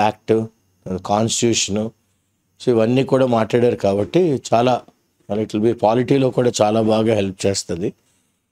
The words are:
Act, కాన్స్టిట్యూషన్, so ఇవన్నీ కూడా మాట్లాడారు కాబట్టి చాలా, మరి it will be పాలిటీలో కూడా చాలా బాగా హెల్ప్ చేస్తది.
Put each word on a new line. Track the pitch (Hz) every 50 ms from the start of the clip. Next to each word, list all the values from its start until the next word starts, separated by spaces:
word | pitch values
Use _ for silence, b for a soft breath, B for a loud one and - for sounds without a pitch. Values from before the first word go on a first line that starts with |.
| 107 107
Act, | 107 - _ - 110 110 110 110 _ _ _ _ _ _ _ - 92 90 92 -
కాన్స్టిట్యూషన్, | 104 104 113 113 - - - 120 110 98 - - 98 107 107 117 - _ _ _ _ _ _ _ _ _ _ _ _ _
so | - - 123
ఇవన్నీ | 113 110 113 123 131 135 - 139
కూడా | 131 131 127 120 113
మాట్లాడారు | 110 104 - 123 120 123 117 - -
కాబట్టి | 98 98 101 104 - - 170 185 170 139 117 - -
చాలా, | 120 117 117 127 131 - - - _ _ _ _ _ _ _ -
మరి | 101 104 110
it | 107 -
will | 107 104 117
be | 113 117 -
పాలిటీలో | 104 113 123 127 120 143 139 131 127 117 -
కూడా | 127 120 107 - 107
చాలా | 107 110 113 113 107 110
బాగా | 110 110 110 113 104
హెల్ప్ | 98 98 92 - -
చేస్తది. | 101 98 - - - 98 85 90 120 - _ _ _ _ _ _ _ _ _ _ _